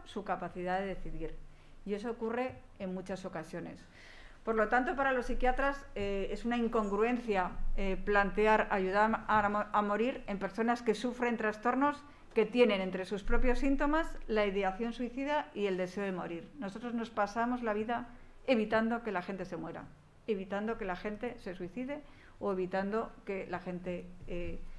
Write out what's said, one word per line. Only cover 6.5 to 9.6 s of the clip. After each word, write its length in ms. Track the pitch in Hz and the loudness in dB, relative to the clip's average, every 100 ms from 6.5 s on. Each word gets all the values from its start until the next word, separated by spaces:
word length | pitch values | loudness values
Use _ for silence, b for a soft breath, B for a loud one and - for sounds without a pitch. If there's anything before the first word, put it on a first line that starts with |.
| 240 | 2
incongruencia, 960 | 226 233 202 202 233 240 240 190 180 - - - | 2 2 2 2 2 2 0 0 0 2 2 4
eh, 200 | 196 190 | 2 0
plantear 680 | 202 202 190 190 214 214 - | 4 4 6 4 6 6 4
ayuda 520 | 202 185 202 220 214 - | 2 2 4 4 2 4
a, 100 | 214 | 4
a, 320 | 208 208 | 4 0